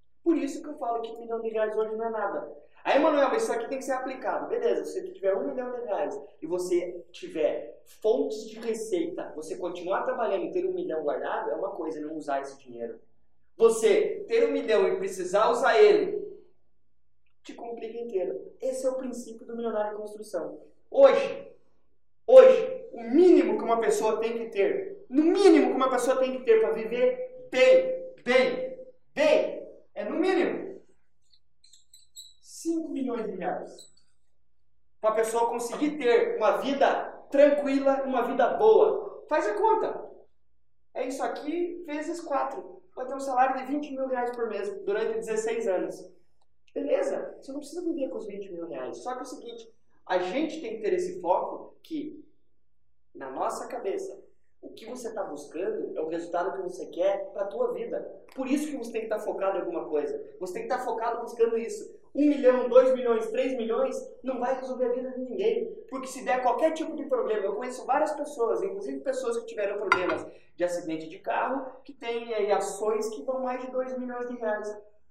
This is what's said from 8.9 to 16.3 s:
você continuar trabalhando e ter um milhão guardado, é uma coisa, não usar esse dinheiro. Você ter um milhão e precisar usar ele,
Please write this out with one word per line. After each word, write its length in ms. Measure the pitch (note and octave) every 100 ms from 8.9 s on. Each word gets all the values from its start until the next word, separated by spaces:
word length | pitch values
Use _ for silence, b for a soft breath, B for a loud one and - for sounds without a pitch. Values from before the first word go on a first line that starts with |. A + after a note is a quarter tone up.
| F3+ E3 - D3+ D3
você 220 | D#3 F#3
continuar 460 | F3 - E3+ G3+
trabalhando 420 | - - G#3+ F#3+ E3+
e 60 |
ter 160 | F3+ F#3
um 60 |
milhão 300 | F3+ D#3 D#3
guardado, 460 | D3 B2 C#3+ A3+ -
é 60 | D4+
uma 160 | C#3+
coisa, 280 | - D#3+ D3
não 160 | D3+ D#3+
usar 260 | C#3+ C#3
esse 160 | C3+ -
dinheiro. 400 | C3 A#2 A#2 A2+ - - - - - -
Você 680 | A3+ A3+ A3 F#3+ - - -
ter 200 | A#3 C#4
um 40 |
milhão 360 | C#4 A3+ G#3 F#3
e 100 | F#3+
precisar 520 | F#3+ F#3+ F3+ G3 A3+
usar 320 | A#3 - D4+
ele, 420 | D4+ - - - -